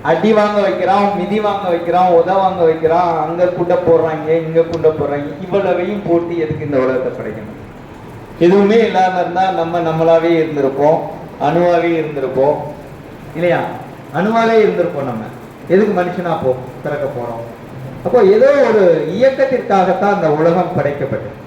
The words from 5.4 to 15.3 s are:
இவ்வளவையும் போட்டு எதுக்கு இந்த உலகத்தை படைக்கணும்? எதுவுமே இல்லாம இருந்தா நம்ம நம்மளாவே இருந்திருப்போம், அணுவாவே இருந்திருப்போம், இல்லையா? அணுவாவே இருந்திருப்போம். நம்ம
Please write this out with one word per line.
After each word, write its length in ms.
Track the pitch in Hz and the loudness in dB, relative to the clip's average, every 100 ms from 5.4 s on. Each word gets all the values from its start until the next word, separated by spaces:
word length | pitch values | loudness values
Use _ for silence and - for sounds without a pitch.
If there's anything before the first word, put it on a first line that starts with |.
இவ்வளவையும் 580 | 180 196 185 175 185 202 170 | -4 -2 0 -2 -2 -4 0
போட்டு 300 | 170 170 170 | 0 0 -4
எதுக்கு 280 | 151 143 151 | -4 -4 -2
இந்த 120 | 139 | 0
உலகத்தை 340 | 131 127 123 | 0 -2 -4
படைக்கணும்? 480 | - 110 107 107 - - - - - - - - - | -6 -10 -10 -14 -16 -18 -18 -20 -20 -18 -18 -18 0
எதுவுமே 380 | 170 196 202 226 | 4 4 4 4
இல்லாம 420 | 214 185 185 180 | 2 2 2 0
இருந்தா 320 | 170 175 190 | -2 0 0
நம்ம 280 | 175 165 170 | 0 -2 -2
நம்மளாவே 520 | 165 160 165 165 170 | -2 2 4 4 4
இருந்திருப்போம், 680 | 165 156 147 135 135 147 - - - - - | 2 0 0 -2 2 2 2 -2 -12 -16 -4
அணுவாவே 500 | 143 170 175 170 170 | 0 2 2 2 2
இருந்திருப்போம், 680 | 165 147 143 131 127 139 - - - - - - - - 160 | -2 -2 -4 -4 0 2 0 -6 -12 -16 -18 -18 -18 -14 -4
இல்லையா? 260 | 175 165 - - - - - | 0 0 -2 -8 -14 -16 -8
அணுவாவே 420 | 151 196 226 226 226 | -4 0 2 4 4
இருந்திருப்போம். 460 | 196 175 165 143 135 | 4 2 -2 -2 -6
நம்ம 180 | 113 110 | -8 -10